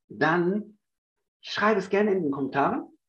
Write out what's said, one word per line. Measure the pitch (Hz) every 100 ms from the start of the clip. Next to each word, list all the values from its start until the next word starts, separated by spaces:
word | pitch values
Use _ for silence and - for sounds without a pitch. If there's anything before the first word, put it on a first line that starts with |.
| _
dann | 107 151 175 175 208 - - _ _ _ _ _ _
schreib | - - 208 202
es | 180
gerne | 196 214
in | 190
den | 147
Kommentaren. | 139 131 143 156 277 - _